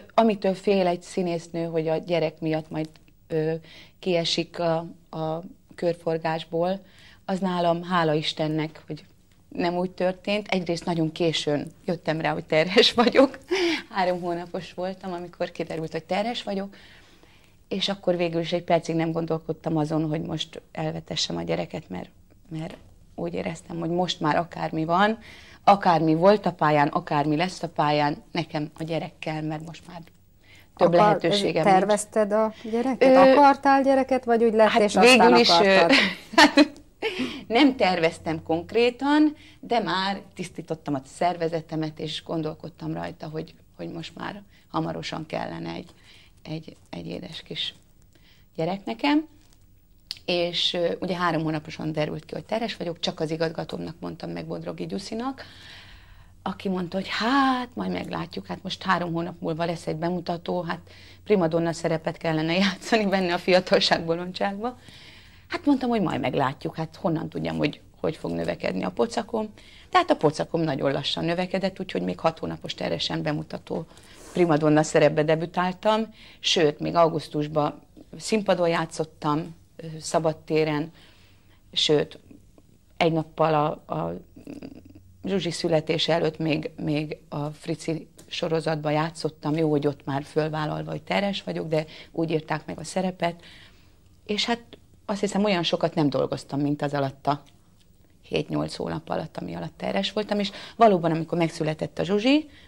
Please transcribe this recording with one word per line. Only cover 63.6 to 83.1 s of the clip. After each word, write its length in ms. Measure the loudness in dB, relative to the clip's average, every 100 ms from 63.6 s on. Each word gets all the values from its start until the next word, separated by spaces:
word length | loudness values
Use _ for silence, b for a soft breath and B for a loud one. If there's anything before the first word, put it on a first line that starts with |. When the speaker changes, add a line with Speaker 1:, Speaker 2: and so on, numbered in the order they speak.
| 4 2 4 0
Speaker 1:
bolondságba. 720 | 0 -4 -6 -4 -4 -4 -8 -10 B B B B B B B
Hát 160 | -4 0
mondtam, 220 | 2 2
hogy 140 | 0
majd 180 | 0 0
meglátjuk, 560 | -2 0 0 -2 -8 -6
hát 200 | -8 -4
honnan 320 | -2 -2 -4
tudjam, 280 | -6 -4 -2
hogy 240 | -2 -4 -16 -6
hogy 160 | -6 -4
fog 140 | -6
növekedni 520 | -6 -4 -4 -4 -2
a 80 | -4
pocakom. 640 | -2 -2 -2 -6 -4 -6 -10 b b b
Tehát 200 | 0 2
a 60 | 2
pocakom 440 | 2 0 -2 -2
nagyon 320 | 0 0 0
lassan 320 | -2 -2 -4
növekedett, 560 | -2 -2 -2 -2 -4 -6
úgyhogy 220 | -6 -4
még 160 | -4 -2
hat 200 | -2 -2
hónapos 360 | -6 -8 -10
terhesen 480 | -6 -4 -4 -4 -4
bemutató 640 | -4 -4 -6 -12 -8 -10 -10 B B B B
primadonna 500 | 0 4 4 6 4
szerepbe 400 | 4 6 4 4
debütáltam, 920 | 2 2 0 -2 -2 0 0 0 -2 B B B
sőt, 380 | -2 2 2 2
még 140 | 0
augusztusban 840 | 4 4 2 -4 -4 -2 0 -2 -2 -16 -20 -20 -14
színpadon 500 | -2 0 2 2 2
játszottam, 840 | 0 -2 -4 -8 -4 -2 -2 -2 -12 -20 -18
ö, 100 | -14 -12
szabadtéren, 920 | -2 0 0 -2 -2 0 2 0 -4 -10 b b b b b b _
sőt, 460 | -2 2 2 2 -8 -20 -20 -20 _ _ _ _ -2
egy 160 | 0